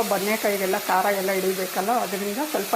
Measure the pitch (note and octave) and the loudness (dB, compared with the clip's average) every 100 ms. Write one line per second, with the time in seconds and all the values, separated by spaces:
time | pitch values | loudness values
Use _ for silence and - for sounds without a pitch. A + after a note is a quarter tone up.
0 | G#3+ G3 G3+ A3 G#3+ G3+ F#3+ G#3 - F#3 | 0 0 0 0 0 0 0 0 2 2
1 | G#3 G3 F#3+ F#3+ F#3+ F#3 F#3 G3 G3 A#3+ | 2 2 0 0 0 0 -2 -2 0 0
2 | F#3+ F#3+ G3+ G#3 D4+ A3 G3+ | 0 -2 -2 -2 -2 -2 0